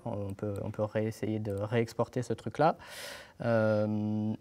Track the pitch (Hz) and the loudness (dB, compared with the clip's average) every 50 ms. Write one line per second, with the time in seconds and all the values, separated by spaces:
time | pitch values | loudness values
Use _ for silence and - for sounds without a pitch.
0 | - 113 110 104 101 98 98 - - 104 101 101 - 104 107 - 107 107 - 110 | -4 -6 -4 -4 -4 -6 -6 -4 -4 -4 -2 -2 -4 -4 -2 -2 -2 0 0 0
1 | 110 110 110 - - 107 107 107 107 107 98 98 104 104 117 117 107 - - - | 0 -2 -2 -2 -2 -2 -2 -2 -2 -2 -2 -2 -2 0 2 2 2 2 0 -2
2 | - - - 131 120 - 113 - - - - - 147 165 208 - - - - - | -2 0 0 -2 -2 -2 -4 -4 -6 -4 2 4 4 4 4 2 -4 -16 -14 -12
3 | - - - - - - - - - 117 117 110 110 107 107 107 107 107 107 104 | -12 -12 -12 -14 -16 -16 -10 -4 0 2 4 4 6 4 4 4 2 2 2 0
4 | 107 107 107 107 107 107 110 - | 0 0 0 0 0 0 -2 -4